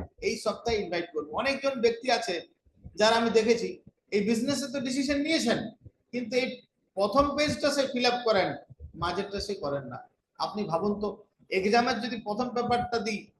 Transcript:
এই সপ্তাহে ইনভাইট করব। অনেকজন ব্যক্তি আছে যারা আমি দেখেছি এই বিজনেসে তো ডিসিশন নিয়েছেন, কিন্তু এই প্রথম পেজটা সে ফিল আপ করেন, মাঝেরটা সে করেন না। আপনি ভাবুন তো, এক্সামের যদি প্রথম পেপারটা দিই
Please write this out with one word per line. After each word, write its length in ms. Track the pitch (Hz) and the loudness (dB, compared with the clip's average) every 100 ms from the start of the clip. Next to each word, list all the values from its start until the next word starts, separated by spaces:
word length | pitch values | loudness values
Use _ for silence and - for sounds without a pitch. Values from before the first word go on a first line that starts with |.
| - _ | -6 _
এই 180 | 196 226 | -4 -2
সপ্তাহে 440 | 220 202 233 220 | -4 -4 -2 -2
ইনভাইট 240 | 175 170 165 | -2 -4 -4
করব। 180 | 151 147 | -8 -6
অনেকজন 500 | 160 262 262 269 254 | -2 -2 0 -2 2
ব্যক্তি 300 | 233 226 254 | 0 2 0
আছে 300 | 233 - 170 - _ _ _ - | 0 0 -6 -6 _ _ _ -18
যারা 220 | - 214 226 | 2 4 6
আমি 140 | 233 | 4
দেখেছি 520 | 220 214 226 185 - - _ _ | 4 4 2 0 -8 -16 _ _
এই 100 | 208 | 0
বিজনেসে 460 | 202 220 269 277 269 | 2 2 0 -2 -4
তো 140 | 269 | -4
ডিসিশন 400 | 247 262 269 285 | -2 -2 0 0
নিয়েছেন, 500 | 302 320 220 165 - - - _ _ | 2 0 2 0 -2 -12 -20 _ _
কিন্তু 240 | 240 220 247 | -8 0 0
এই 260 | 247 - _ _ _ | 0 -6 _ _ _
প্রথম 420 | 190 202 269 285 294 | -2 2 4 4 2
পেজটা 340 | 302 262 294 | 0 2 0
সে 160 | 285 254 | 2 0
ফিল 200 | 247 247 | 2 2
আপ 140 | 240 | 2
করেন, 300 | 226 196 160 135 - - - | 2 2 2 -4 -12 -18 -16
মাঝেরটা 460 | 160 175 180 190 196 | -6 -4 -4 -4 -6
সে 140 | - | -6
করেন 300 | 196 143 139 | -6 -4 -4
না। 240 | 127 123 - _ _ - | -6 -14 -16 _ _ -6
আপনি 260 | 156 208 | -6 -4
ভাবুন 360 | 175 165 208 202 | -2 -2 0 -2
তো, 240 | 208 - - _ _ | -4 -8 -18 _ _
এক্সামের 500 | 190 190 240 247 214 | 0 4 4 4 0
যদি 200 | 240 226 | -4 -6
প্রথম 280 | 208 214 247 | -6 -4 -2
পেপারটা 500 | 233 220 240 240 233 | -2 0 0 0 -2
দিই 280 | 208 208 - _ | -2 -6 -10 _